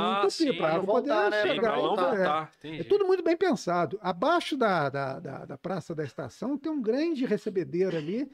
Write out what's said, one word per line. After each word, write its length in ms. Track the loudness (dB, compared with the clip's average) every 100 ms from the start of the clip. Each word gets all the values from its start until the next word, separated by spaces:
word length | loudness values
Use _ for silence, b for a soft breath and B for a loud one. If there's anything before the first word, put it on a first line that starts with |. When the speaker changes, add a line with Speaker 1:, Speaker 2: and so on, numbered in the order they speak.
| 2
Speaker 1:
Ah, 40 | 2
Speaker 2:
entupir, 120 | 2
Speaker 1:
sim. 260 | 2 0 2
Speaker 2:
pra 100 | 2
água 100 | 2
Speaker 3:
Pra 0 |
não 60 | 2
Speaker 2:
poder 240 | 2 2
Speaker 3:
voltar, 200 | 2 2
né? 120 | 2
Speaker 1:
Sim, 40 | 2
Speaker 2:
chegar 120 | 2
Speaker 1:
pra 140 | 0 2
Speaker 2:
lá. 20 |
Speaker 1:
não 160 | 0
Speaker 2:
É. 220 | 2 2 2
Speaker 1:
voltar, 360 | 2 0 -4 _
entendi. 240 | -10 -6
Speaker 2:
É 20 | 0
tudo 200 | 2 4
muito 180 | 2
bem 140 | 2 2
pensado. 600 | 2 0 0 0 0 -2
Abaixo 560 | -4 0 2 2 0 0
da, 320 | 2 2 0
da, 300 | -2 -4 -6
da, 260 | -10 -12 -12
da 120 | -10
Praça 340 | -6 -6 -6
da 100 | -6
Estação 540 | -6 -8 -10 -8 -6 -4
tem 140 | -4
um 100 | -4
grande 420 | -2 0 0 -2 -2
recebedeiro 680 | -2 -2 -4 -4 -2 -2 -2
ali 360 | -4 -6 -6